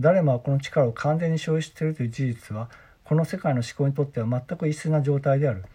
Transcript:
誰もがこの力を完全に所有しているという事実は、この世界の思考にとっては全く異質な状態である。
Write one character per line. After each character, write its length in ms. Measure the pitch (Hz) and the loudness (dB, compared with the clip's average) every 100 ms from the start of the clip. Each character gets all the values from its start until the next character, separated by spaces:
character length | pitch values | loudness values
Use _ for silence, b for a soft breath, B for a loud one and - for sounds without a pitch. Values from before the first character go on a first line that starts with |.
誰 200 | 143 190 | 4 4
も 120 | 156 | 4
が 60 | 123 | 2
こ 120 | 143 | 0
の 80 | 139 | -2
力 260 | 139 - 127 | 0 0 0
を 40 | |
完 260 | 113 147 156 | 0 -2 0
全 140 | 170 | 0
に 80 | 160 | -2
所 160 | - 160 | -2 -2
有 60 | |
し 80 | 156 | -4
て 160 | - 156 | -4 -4
い 20 | |
る 80 | 156 | -2
と 80 | |
い 40 | 120 | -4
う 20 | |
事 180 | 117 135 | -2 -4
実 280 | 120 - 107 | -4 -8 -10
は、 140 | 117 B B B - | -10 B B B 0
こ 100 | 156 | 0
の 80 | |
世 140 | 160 185 | 0 -2
界 160 | 165 | 0
の 80 | 127 | 0
思 80 | 120 - | -2 -2
考 100 | 139 | -2
に 60 | |
と 100 | 139 | 0
っ 20 | 139 | -2
て 140 | - | -2
は 80 | 113 | -2
全 300 | 123 123 170 | -2 -4 -4
く 100 | 156 | -4
異 60 | |
質 160 | 151 160 | -2 0
な 120 | 156 | 0
状 200 | 139 143 | 2 0
態 180 | 139 139 | 2 2
で 80 | 143 | 2
あ 60 | |
る。 100 | 98 95 | -2 -8